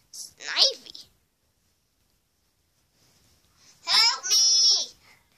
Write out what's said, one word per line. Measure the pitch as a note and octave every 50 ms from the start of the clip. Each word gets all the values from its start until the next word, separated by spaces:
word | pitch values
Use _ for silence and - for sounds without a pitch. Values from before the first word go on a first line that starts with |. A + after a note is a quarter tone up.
| _ _
Snivy! | - - - - _ - - D3 A3+ D#4 - C5+ A#4 - - - - - - _ _ _ _ _ _ _ _ _ _ _ _ _ _ _ _ _ _ _ _ _ _ _ _ _ _ _ _ _ _ _ _ _ _ _ _ _ _ _ _ _ _ _ _ _ _ _ _ _ _ _ _ _ - _ -
Help | - - - - B4 B4 - - -
me! | - - - - - - - - - - - - - _ _ - - _ _ _ _